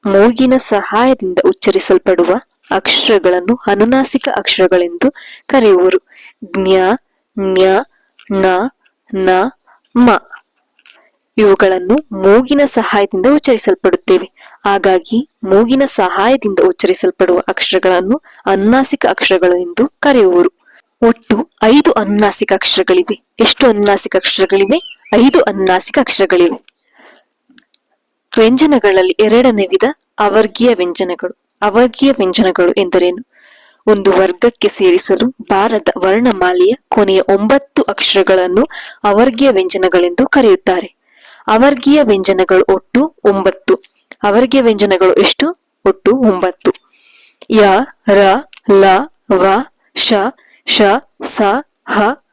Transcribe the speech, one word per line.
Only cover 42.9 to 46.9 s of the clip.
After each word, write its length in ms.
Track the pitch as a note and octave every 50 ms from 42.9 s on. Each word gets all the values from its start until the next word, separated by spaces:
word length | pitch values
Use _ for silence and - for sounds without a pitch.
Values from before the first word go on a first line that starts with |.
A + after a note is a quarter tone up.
| _ B3 C#4+ E4 _ _ _
ಒಂಬತ್ತು. 500 | G#3 G3 G3 F#3+ F#3+ F3+ - _ - - - _ _ _ _ _ _ - _ -
ಅವರ್ಗೀಯ 380 | G#3 G3+ G#3+ B3+ B3 C4+ C#4
ವ್ಯಂಜನಗಳು 520 | B3+ A#3 A3 G3+ - G3+ G3 F3+ F#3+ F#3 E3+
ಎಷ್ಟು? 460 | - G3 E3 - _ - D#4 F4+ _ _ _ _ _ _
ಒಟ್ಟು 300 | G3 F#3+ - _ - A#3
ಒಂಬತ್ತು. 560 | C4+ C4 A3 F#3+ F3+ F#3 F#3 F3 _ _ - - - _ _